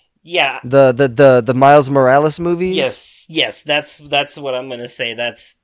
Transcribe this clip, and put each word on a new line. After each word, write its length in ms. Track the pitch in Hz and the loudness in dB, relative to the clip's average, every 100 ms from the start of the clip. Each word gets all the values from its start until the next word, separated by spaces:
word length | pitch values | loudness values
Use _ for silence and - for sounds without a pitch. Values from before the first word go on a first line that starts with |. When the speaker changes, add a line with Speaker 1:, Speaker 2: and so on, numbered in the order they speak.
| _ _ | _ _
Speaker 1:
Yeah. 380 | 160 175 143 127 | -8 -4 -4 -4
Speaker 2:
The, 280 | 127 135 135 | 0 4 4
the, 140 | 120 139 | 4 0
the, 340 | 113 139 127 | 4 6 6
the 80 | 113 | 2
Miles 380 | 127 135 147 135 | 2 6 6 4
Morales 500 | 139 127 139 151 151 | 2 4 4 2 -2
movies? 360 | 170 175 185 185 | -4 -4 -4 -2
Speaker 1:
Yes, 500 | 131 - - - - | -4 -4 -6 -8 -8
yes, 340 | 160 120 - | -4 -4 -4
that's, 360 | - 147 147 - | -4 -4 -4 -8
that's 400 | 147 143 139 - | -6 -6 -4 -8
what 160 | 139 | -8
I'm 160 | 127 131 | -8 -8
gonna 180 | 120 120 | -12 -12
say. 240 | - 120 | -10 -10
That's 440 | 113 120 117 - - | -8 -10 -10 -16 -18